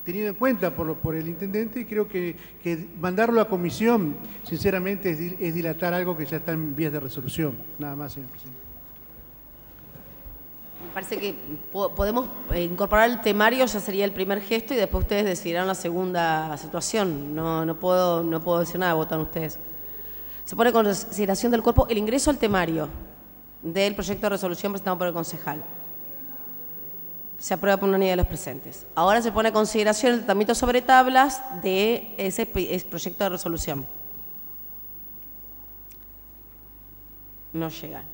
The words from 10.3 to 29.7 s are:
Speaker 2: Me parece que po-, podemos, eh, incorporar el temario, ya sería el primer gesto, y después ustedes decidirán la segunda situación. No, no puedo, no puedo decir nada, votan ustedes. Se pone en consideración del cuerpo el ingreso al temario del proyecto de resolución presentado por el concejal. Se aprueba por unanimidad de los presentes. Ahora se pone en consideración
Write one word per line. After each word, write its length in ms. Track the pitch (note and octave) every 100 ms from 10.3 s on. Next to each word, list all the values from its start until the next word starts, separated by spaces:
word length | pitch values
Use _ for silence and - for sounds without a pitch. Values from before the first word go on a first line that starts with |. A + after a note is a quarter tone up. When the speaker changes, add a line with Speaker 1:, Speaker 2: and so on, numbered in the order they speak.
| - - - - - E3+
Speaker 2:
Me 60 |
parece 240 | F#3+ F#3+ G#3+
que 160 | G3+ - - D3+ -
po-, 220 | F#3+ G3
podemos, 340 | - G3+ A#3 C4 - -
eh, 120 | F3
incorporar 440 | F3 F3 G3+ G#3+ A3+
el 120 | A#3+
temario, 420 | A3 G3+ G#3+ B3+ B3+
ya 140 | G#3
sería 260 | F#3+ G3 G3+
el 60 |
primer 300 | F#3+ F#3+ G3+
gesto, 320 | G3+ A3+ A3+
y 40 | C4+
después 260 | F#3+ F#3+
ustedes 220 | - G3+ G#3
decidirán 420 | F3 F3 E3+ F#3
la 80 | F#3
segunda 840 | E3+ E3+ F#3 F3+ E3 D#3 D#3 D3
situación. 760 | - F3 - A3+ G3 D3 C#3+ D3+
No, 280 | E3 D#3+
no 160 | D#3+ E3
puedo, 440 | F#3 F3+ F3+ E3+
no 180 | E3 E3
puedo 200 | E3 E3+
decir 180 | F3 F3
nada, 160 | F#3 D#3+
votan 240 | D#3 D#3+
ustedes. 400 | D#3 E3+ D#3+ - - - - - - - - - -
Se 100 | F#3+
pone 140 | A#3
en 40 |
consideración 800 | A3+ G#3+ F#3+ - F#3 G3+ F#3+ A#3+
del 100 | A#3+
cuerpo 240 | A#3 A#3 -
el 120 | A3+
ingreso 320 | G#3+ C4 C#4+
al 80 | C#4+
temario 500 | A3 G3 E3 D#3+ D3+ - - - - - - -
del 320 | E3 E3+ G3+
proyecto 320 | G3+ F#3 G3 G#3+
de 40 |
resolución 420 | G3 F#3 E3+ G3+
presentado 260 | G3 G3 F3+
por 100 | F3+
el 60 |
concejal. 500 | E3+ E3 D#3+ - D3+ - - - - - - - - - - - - - - - - - -
Se 160 | -
aprueba 240 | F#3+ G3 G3
por 100 | G3
unanimidad 260 | F#3+ F#3+
de 40 | F3+
los 100 | F3
presentes. 580 | E3 - C3+ - - - -
Ahora 260 | F3+ A3
se 100 | A3+
pone 160 | G#3 A3
en 60 |
consideración 580 | G#3+ G#3+